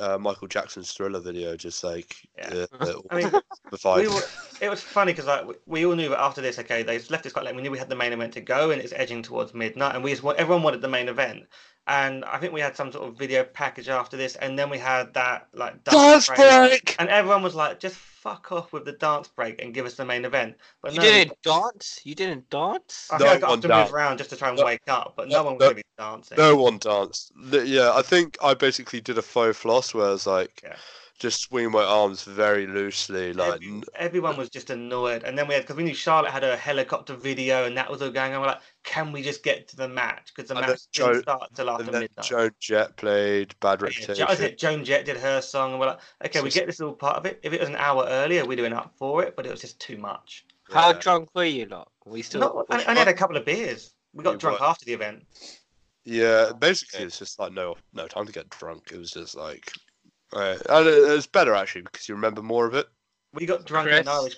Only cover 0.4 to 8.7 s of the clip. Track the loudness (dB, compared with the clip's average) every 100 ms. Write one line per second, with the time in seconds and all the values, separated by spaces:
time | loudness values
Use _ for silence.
0.4 | -6 -8 -8 -12 -14 -8 -8 -6 -8 -8
1.4 | -8 -10 -12 -10 -8 -10 -12 -20 _ -16
2.4 | -10 -8 -8 -8 -8 -8 -6 -4 0 0
3.4 | -2 -12 -16 -2 2 4 2 0 -4 -12
4.4 | -20 -8 -6 -6 -2 2 2 0 -2 -2
5.4 | -4 -14 -8 0 2 2 0 0 0 -2
6.4 | -6 -6 -4 -4 -2 -6 -6 -8 -6 -8
7.4 | -8 -8 -8 -8 -8 -4 -4 -4 -6 -10
8.4 | -2 0 2